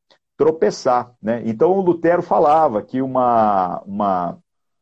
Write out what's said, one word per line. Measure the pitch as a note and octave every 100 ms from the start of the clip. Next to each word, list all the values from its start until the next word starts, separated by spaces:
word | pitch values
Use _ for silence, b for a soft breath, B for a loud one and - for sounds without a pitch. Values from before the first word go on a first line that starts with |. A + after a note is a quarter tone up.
| _ b _ -
tropeçar, | D3 D#3+ G#3 F3+ - B2 A#2+ _
né? | G2+ A#2 A2
Então, | A2 D#3+
o | G3
Lutero | F3+ E3+ E3 F3
falava | E3+ G3 D#3 D#3 D#3 G#2+
que | - C3
uma, | C3+ C3 B2 A#2 G#2+ G2 F2+ E2+ -
uma | G2+ G2+ F#2 F2 F2 _ _ _ _